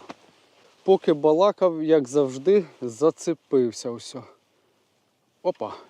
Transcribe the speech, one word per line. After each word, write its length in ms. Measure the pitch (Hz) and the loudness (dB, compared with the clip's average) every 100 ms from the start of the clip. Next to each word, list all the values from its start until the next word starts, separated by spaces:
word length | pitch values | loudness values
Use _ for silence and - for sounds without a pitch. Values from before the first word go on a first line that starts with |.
| - - _ _ _ _ _ _ | -18 -20 _ _ _ _ _ _
Поки 280 | - 190 - | 2 2 2
балакав, 720 | 147 156 160 202 - 185 160 | 0 2 4 2 2 -2 0
як 240 | 156 160 123 | 2 2 2
завжди, 560 | 143 135 131 156 202 156 - | 0 -2 -2 2 0 0 -10
зацепився 1120 | 123 113 156 - 175 160 - 135 123 - 123 | -12 0 -2 0 -8 -8 -2 0 0 -4 -12
ось. 260 | 117 - 127 110 _ _ _ _ _ _ _ _ _ _ _ | -12 -14 -18 -20 _ _ _ _ _ _ _ _ _ _ _
Опа, 320 | 180 - 104 - | -8 -6 -12 -12